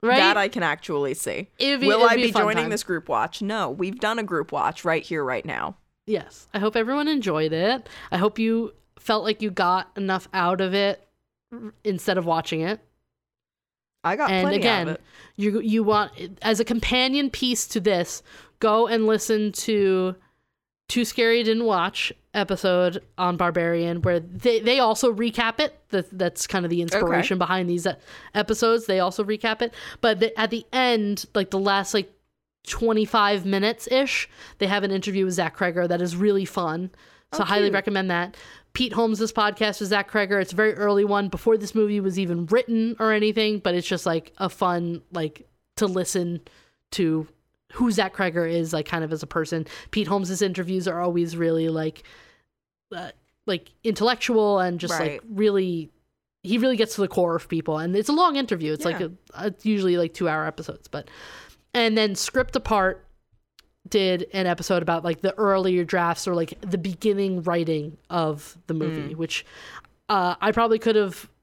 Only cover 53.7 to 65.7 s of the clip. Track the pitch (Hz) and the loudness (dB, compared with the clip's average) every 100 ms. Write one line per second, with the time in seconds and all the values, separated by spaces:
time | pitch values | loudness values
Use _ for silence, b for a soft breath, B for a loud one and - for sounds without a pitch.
53.7 | _ 226 214 214 247 - 226 208 202 180 | _ -4 0 2 0 2 2 4 4 2
54.7 | 175 170 170 160 147 226 202 214 202 185 | -2 -2 -2 -2 -4 -10 0 2 4 0
55.7 | 170 151 _ _ _ _ _ 180 226 262 | -2 -6 _ _ _ _ _ -2 2 2
56.7 | 247 220 - 190 - 175 165 - 165 156 | 2 0 0 -2 2 2 0 -2 -4 -2
57.7 | 151 165 190 214 302 349 277 254 185 156 | -4 -2 -2 0 4 4 2 -2 -4 -2
58.7 | 156 175 185 170 180 _ - 196 - 214 | -2 -2 -4 -6 -8 _ -8 -6 -4 0
59.7 | 208 190 175 170 165 175 156 156 - 165 | 0 2 2 0 -2 -2 -2 -4 -6 -12
60.7 | 117 - 147 - B B B B B _ | -14 -12 -12 -12 B B B B B _
61.7 | 247 226 220 214 190 - 262 254 262 - | 0 2 2 0 0 -2 -2 0 -2 0
62.7 | 214 190 185 - _ _ _ _ _ - | 2 2 -2 -12 _ _ _ _ _ -20
63.7 | _ - 214 190 180 185 196 185 175 160 | _ -2 0 2 0 -2 -2 0 -2 0
64.7 | 180 170 170 170 165 190 185 214 190 190 | 0 2 -2 -2 -2 -2 0 2 2 2